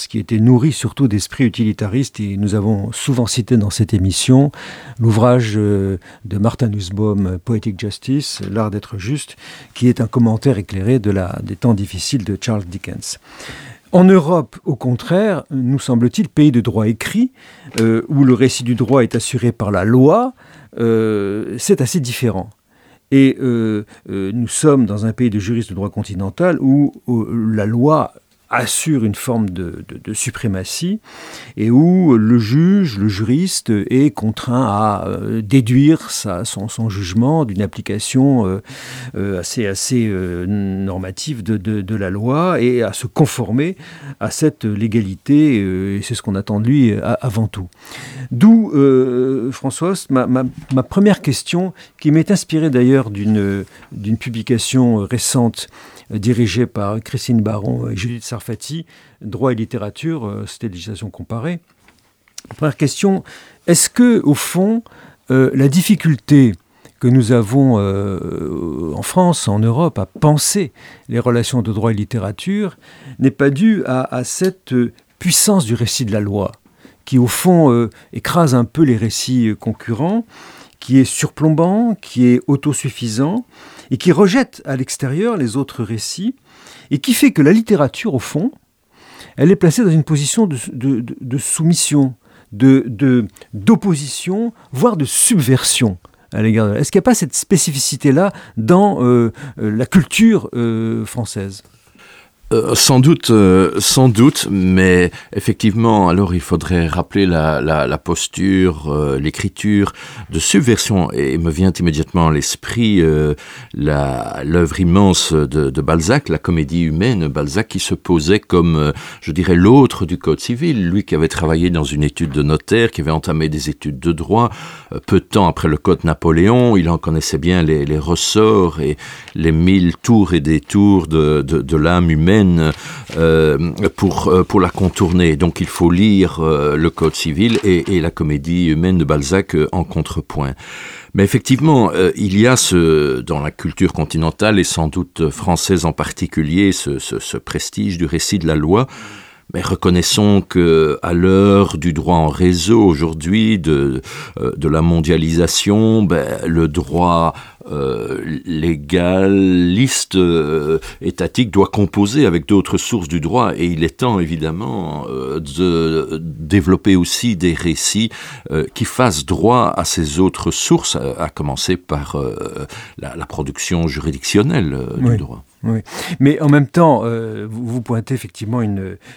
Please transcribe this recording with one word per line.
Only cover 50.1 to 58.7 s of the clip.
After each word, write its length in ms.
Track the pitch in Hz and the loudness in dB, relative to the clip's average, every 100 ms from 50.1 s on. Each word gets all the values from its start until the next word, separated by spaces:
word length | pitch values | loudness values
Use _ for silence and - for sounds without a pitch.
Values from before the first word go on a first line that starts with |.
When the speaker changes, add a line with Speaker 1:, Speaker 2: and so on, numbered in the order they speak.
| 131 123 | -2 0
Speaker 1:
ma, 160 | 127 131 - - | 0 -2 -8 -4
ma 100 | 131 | -2
première 380 | - 196 202 185 | 0 2 2 2
question, 500 | 151 - - 175 185 - - _ | -2 -4 -4 -4 -4 -8 -20 _
qui 100 | 156 | 2
m'est 200 | 156 156 | 2 2
inspirée 380 | 196 - 156 160 | 0 0 -2 0
d'ailleurs 420 | 123 123 135 113 | 2 4 2 0
d'une, 520 | 101 104 107 98 98 92 - - | -4 0 0 0 -4 -8 -16 -20
d'une 240 | - 104 110 | -10 -4 -4
publication 800 | 127 113 107 117 - 131 123 110 | -4 -8 -2 -2 0 2 2 0
récente, 720 | 98 120 - 131 117 - - - - - - | -2 -4 -2 0 0 -2 -12 -18 -20 -20 -10
euh, 40 | 107 | -4
dirigée 480 | 107 117 113 107 117 | 0 0 0 0 -2
par 340 | 107 101 110 | -2 -4 -6
Christine 400 | - 131 - 117 | -8 -8 -2 0
Baron 500 | 107 107 113 120 120 | 0 -4 -4 -6 -6
et 60 | 104 | -6
Judith 280 | 117 120 | -6 -8
Sarfati, 600 | - 113 - 110 - | -10 -12 -10 -12 -10